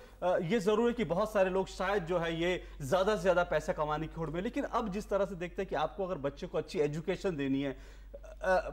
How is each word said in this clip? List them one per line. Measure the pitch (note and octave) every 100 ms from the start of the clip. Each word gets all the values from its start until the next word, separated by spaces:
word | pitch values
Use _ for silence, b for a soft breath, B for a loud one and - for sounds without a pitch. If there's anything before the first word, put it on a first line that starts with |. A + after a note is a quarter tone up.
| B B
अ, | F3+ F3+
ये | E3 A3+
ज़रूर | F#3 G#3+ A#3+
है |
कि | A#3
बहुत | D#3+ E3+ G#3+
सारे | G3+ F#3+
लोग | F#3 F#3
शायद | - F#3+ G3+
जो | D#3+ F3+
है, | E3 D#3+
ये | F3 F3 B B
ज़्यादा | C3+ F3+ G3 G#3
से |
ज़्यादा | F#3 F3
पैसा | F3 D#3 D3+
कमाने | E3 D3+ D3+ D#3
की | E3
होड़ | D#3
में, | E3+
लेकिन | A3 C#4+
अब | B3 A#3 A3
जिस | G3 -
तरह | G3 G3
से | F3+
देखते | F3 -
हैं | F#3
कि | D3+
आपको | D#3 - F#3
अगर | E3+
बच्चे | C#3 - F3+
को | D#3+
अच्छी | D3+ F#3
एजुकेशन | D3 D#3 D#3+ F3+ G3 D3+
देनी | C3+ C3+
है, | C#3 B2+ - - -
अ, | - - - F#3+ F#3 C3